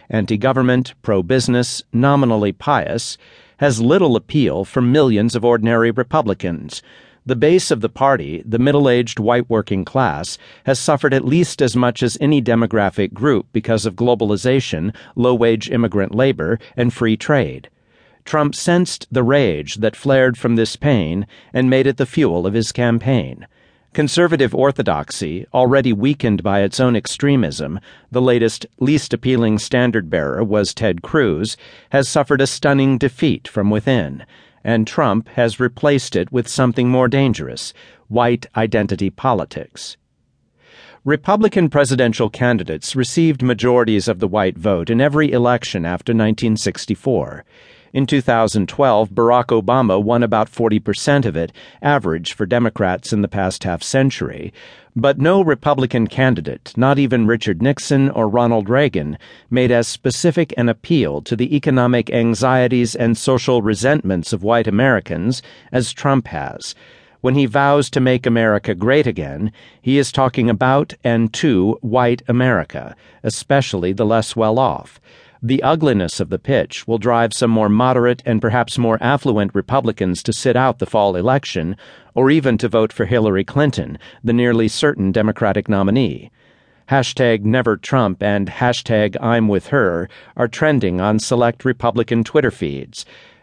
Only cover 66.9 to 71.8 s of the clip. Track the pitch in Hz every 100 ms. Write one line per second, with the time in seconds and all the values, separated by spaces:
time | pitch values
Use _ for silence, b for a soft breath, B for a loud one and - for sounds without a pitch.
66.9 | b b b 127 135 131 131 139 143 135
67.9 | 139 127 127 127 117 113 104 - 90 107
68.9 | 143 139 92 71 69 110 b b b -
69.9 | 139 135 - 131 131 117 107 127 135 156
70.9 | - 123 117 113 - 160 101 95 113